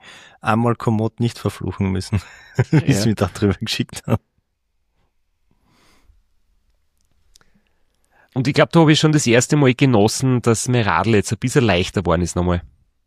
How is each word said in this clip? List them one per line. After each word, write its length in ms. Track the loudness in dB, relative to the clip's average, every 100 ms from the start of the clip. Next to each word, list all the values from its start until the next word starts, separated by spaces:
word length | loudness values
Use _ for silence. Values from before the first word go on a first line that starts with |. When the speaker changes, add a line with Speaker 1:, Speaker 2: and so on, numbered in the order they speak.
| -18 -20 -20 _
Speaker 1:
einmal 340 | -2 0 0
Komoot 460 | 0 -2 -2 -2 -2
nicht 180 | -4 -4
verfluchen 520 | -8 -6 -10 -4 -4
müssen, 300 | -4 -6 -8 -8 -20 -12 -4
<laughs> 140 | 2
wie 220 | 0 0
Speaker 2:
Ja. 20 |
Speaker 1:
sie 160 | -4 -2
mich 60 | -2
da 100 | -4
drüber 280 | -2 -2 -2
geschickt 420 | -6 -8 -8 -10 -6
haben. 160 | -8 _ _ _ _ _ _ _ _ _ _ _ _ _ _ _ _ _ _ _ _ _ _ _ _ _ _ _ _ _ _ _ _ _ _ _ _ _ _ _ _ _
Speaker 2:
Und 140 | -6 -2
ich 60 |
glaub, 160 | 0 2
da 80 | 4
hab 80 | 4
ich 100 | 4
schon 140 | 2
das 140 | 2 2
erste 300 | 2 2 2
Mal 180 | 2
genossen, 680 | 2 2 4 2 0 0 0
dass 240 | 0 -2 0
mein 160 | 0
Radl 320 | 0 0 2
jetzt 180 | 0 0
ein 60 | -6
bisschen 260 | -2 0
leichter 360 | 2 0 -2 -4
geworden 220 | -2 -2
ist 120 | -2
nochmal. 280 | -2 -2 -2 -6 _ _ _